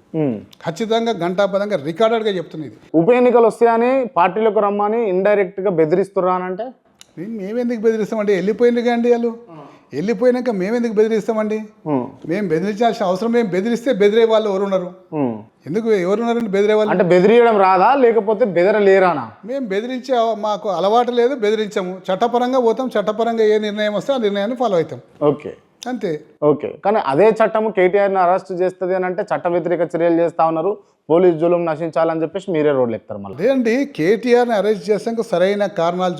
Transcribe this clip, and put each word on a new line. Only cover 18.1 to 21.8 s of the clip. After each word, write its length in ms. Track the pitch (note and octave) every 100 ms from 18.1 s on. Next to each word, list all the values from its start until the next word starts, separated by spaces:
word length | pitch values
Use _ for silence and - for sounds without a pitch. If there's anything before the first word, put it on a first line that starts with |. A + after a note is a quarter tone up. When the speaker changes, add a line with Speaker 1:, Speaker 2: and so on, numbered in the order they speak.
| A3 G3+ G#3+
Speaker 1:
బెదరలేరానా? 840 | G#3+ E3+ F3+ G#3+ G3+ F#3+ F#3 D#3 A2+ G#2+
Speaker 2:
మేము 220 | G3 C#4 B3
బెదిరించే 500 | F#3+ A#3+ B3+ B3+ B3
అవ-, 180 | A3+
మాకు 340 | G#3 G#3 G#3 G#3+
అలవాటు 420 | F3 F#3+ A3+ A#3+
లేదు, 240 | A#3+ A#3+
బెదిరించాము. 640 | C#4 G#3 G#3+ G#3+ G#3